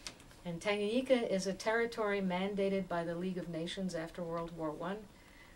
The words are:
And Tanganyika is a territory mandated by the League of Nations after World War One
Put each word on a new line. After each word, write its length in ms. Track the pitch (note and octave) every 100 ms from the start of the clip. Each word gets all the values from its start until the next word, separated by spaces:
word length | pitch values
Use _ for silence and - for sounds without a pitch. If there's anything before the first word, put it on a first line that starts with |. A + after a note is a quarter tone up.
| - - - - F3
And 160 | E3+
Tanganyika 680 | G#3 G#3 G#3 A#3+ C4 B3 A3+
is 160 | F#3+ F#3
a 60 |
territory 680 | F3+ A3 A3+ A#3 A#3 G#3 G3+
mandated 640 | F#3+ F3+ G3 G3+ G3 G3 F#3
by 160 | E3+
the 120 | E3 E3+
League 220 | F#3 F3+
of 120 | E3+
Nations 460 | E3 E3+ G3+ F#3 E3
after 260 | E3 -
World 300 | E3+ E3+ E3+ E3+
War 140 | D#3
One 280 | D3+ E3+ G#3 G#3 - - - -